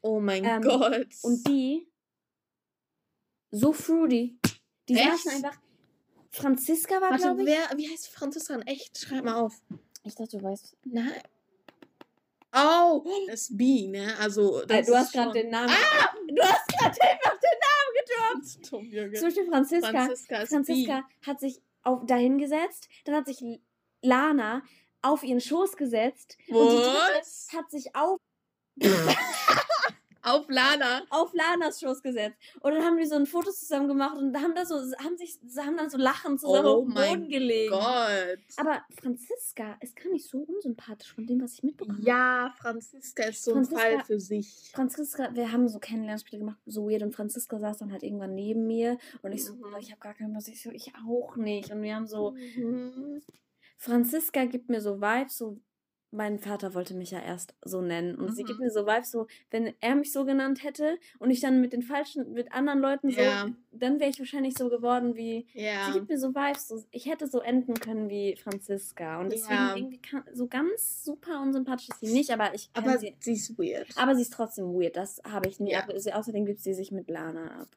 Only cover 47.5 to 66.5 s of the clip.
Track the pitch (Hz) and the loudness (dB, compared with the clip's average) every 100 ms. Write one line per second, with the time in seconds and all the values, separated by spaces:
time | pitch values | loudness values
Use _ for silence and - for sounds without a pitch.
47.5 | 220 208 214 208 196 - 202 190 190 208 | -6 -6 -8 -10 -10 -10 -8 -8 -8 -4
48.5 | 220 220 226 233 240 - 247 196 208 208 | -2 0 0 0 -2 -8 -14 -10 -8 -10
49.5 | 233 208 202 202 214 208 208 214 214 214 | -12 -14 -14 -16 -18 -18 -12 -10 -10 -12
50.5 | 226 233 226 - 262 226 240 240 240 214 | -16 -16 -16 -18 -14 -4 -4 -4 -6 -4
51.5 | 208 202 208 214 214 220 214 208 262 247 | -4 -6 -8 -6 -6 -8 -4 -6 -6 -12
52.5 | 240 233 247 247 254 285 294 - _ _ | -6 -4 -4 -6 -12 -12 -12 -14 _ _
53.5 | _ _ _ - 240 240 311 320 285 247 | _ _ _ 0 2 2 -2 -2 -2 -2
54.5 | 247 247 233 208 196 202 233 269 - 226 | -4 -4 -4 -2 -2 0 0 -2 -8 -10
55.5 | 208 _ _ _ _ _ 214 208 208 202 | -12 _ _ _ _ _ -6 -4 -4 -6
56.5 | 202 196 185 180 185 180 185 - 175 - | -6 -6 -6 -8 -8 -8 -10 -10 -10 -12
57.5 | _ - 185 180 170 175 - 190 233 247 | _ -8 -4 -2 -2 -4 -4 -6 -6 -8
58.5 | 220 254 214 208 226 240 233 226 - _ | -4 -2 0 0 0 0 -8 -8 -12 _
59.5 | 226 226 - 226 277 285 277 269 269 269 | -4 -4 -2 0 2 0 -2 0 0 0
60.5 | 269 294 285 302 339 - _ 247 247 277 | -2 -4 -2 -2 -2 -8 _ 2 2 4
61.5 | 262 247 247 240 285 294 294 226 233 240 | 4 4 -2 -4 -4 -4 -8 -8 -6 -6
62.5 | 247 285 277 269 277 277 247 208 202 208 | -2 0 2 2 2 0 4 4 2 -4
63.5 | 240 _ 226 247 285 285 277 254 285 262 | -8 _ -4 0 2 0 -2 -8 -4 -4
64.5 | 254 247 240 240 247 240 226 226 226 233 | -2 -2 0 0 0 0 -4 -6 -6 -8
65.5 | 247 214 202 196 190 208 294 262 269 285 | -8 -6 -2 -2 -2 -2 -2 -2 0 -2